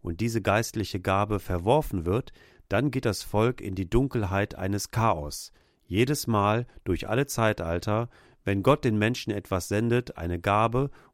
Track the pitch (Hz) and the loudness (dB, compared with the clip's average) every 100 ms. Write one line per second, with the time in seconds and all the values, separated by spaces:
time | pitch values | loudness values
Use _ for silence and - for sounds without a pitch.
0 | 85 85 117 113 98 104 117 113 95 95 | -8 -4 -2 0 2 2 2 -4 -4 -4
1 | 98 95 104 104 - 87 98 147 - 92 | 0 0 2 -2 -2 -2 2 2 2 -2
2 | 82 113 - - - _ - 101 143 131 | 0 -2 -2 -16 -20 _ -2 0 2 0
3 | 120 - - 107 117 - 104 95 87 120 | -2 -4 -2 2 2 0 -6 -6 2 2
4 | 139 120 95 98 104 - 95 101 - 113 | 2 0 0 0 -2 -2 -2 -2 -2 0
5 | 113 82 73 - - _ _ _ - 95 | 2 0 -4 -10 -14 _ _ _ -2 2
6 | 127 147 - 107 101 113 123 - - 85 | 2 0 0 2 4 2 -2 -8 -2 -2
7 | - 120 139 - 110 104 82 85 107 107 | 0 0 0 0 0 0 -2 -2 0 -2
8 | 120 - - _ 98 98 127 147 127 107 | -2 -10 -20 _ -2 2 4 4 2 2
9 | 107 123 - 101 - 92 - 101 117 120 | 0 0 -4 -4 -2 -4 0 0 2 0
10 | - - 85 87 101 104 113 120 139 - | -2 -6 -4 -2 2 2 2 0 -2 -6
11 | - | -14